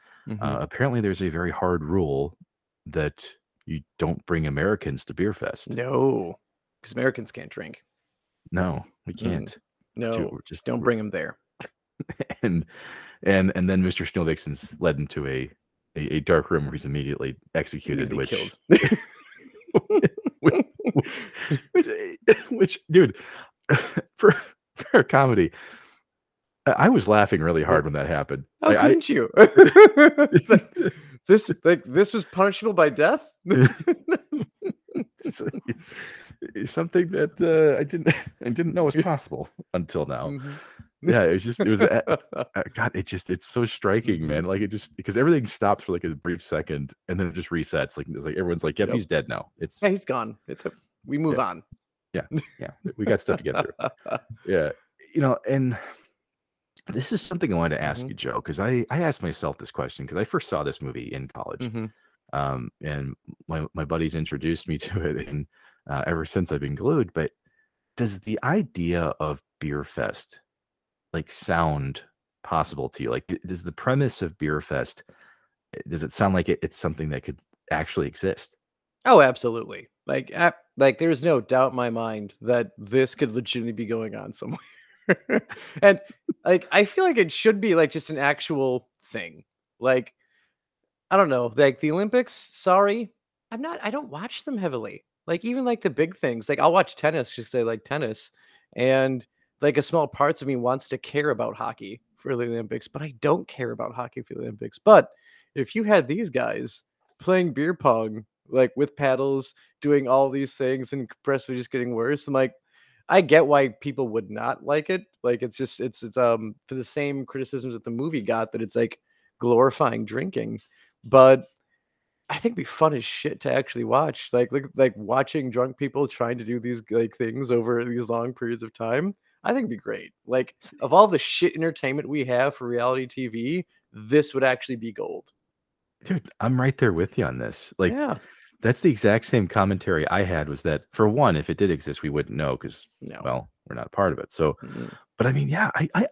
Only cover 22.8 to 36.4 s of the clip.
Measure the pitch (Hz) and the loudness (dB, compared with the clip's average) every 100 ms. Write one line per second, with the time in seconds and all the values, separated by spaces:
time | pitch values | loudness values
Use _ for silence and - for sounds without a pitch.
22.8 | - 175 131 - - - - _ - - | 4 6 6 2 -16 -20 -20 _ 0 0
23.8 | - - - - 208 - - _ _ - | 0 -8 -8 4 6 6 0 _ _ -16
24.8 | - 233 - 135 131 104 82 - - - | 4 4 6 4 4 4 2 0 -20 -20
25.8 | - _ _ _ _ _ _ _ - - | -20 _ _ _ _ _ _ _ 0 4
26.8 | 190 254 95 104 101 87 80 80 78 80 | 6 6 6 4 6 2 2 2 4 2
27.8 | 73 73 76 76 71 69 - - - - | 2 -2 -2 -2 -4 -8 -10 0 4 6
28.8 | 294 330 - 247 226 - 220 - 370 - | 6 6 4 0 4 8 10 12 12 12
29.8 | 427 285 294 - 294 - - - - - | 12 12 8 8 4 4 6 4 4 -4
30.8 | 226 - - 131 - 208 - - 165 170 | -4 -4 -18 -4 6 6 4 0 2 2
31.8 | 127 147 202 214 - 185 196 190 220 175 | 2 2 2 0 -6 0 0 2 -2 4
32.8 | 151 120 160 285 - _ 175 143 131 - | 4 4 2 2 -4 _ 2 6 6 4
33.8 | - - - 359 - 294 - - 381 - | -2 -2 0 -4 -2 -6 -6 -8 -10 -10
34.8 | _ - - _ 302 - - 262 - - | _ -8 -8 _ -10 -8 -8 -8 -8 -10
35.8 | - - - - - - | -12 -18 -16 -18 -20 -16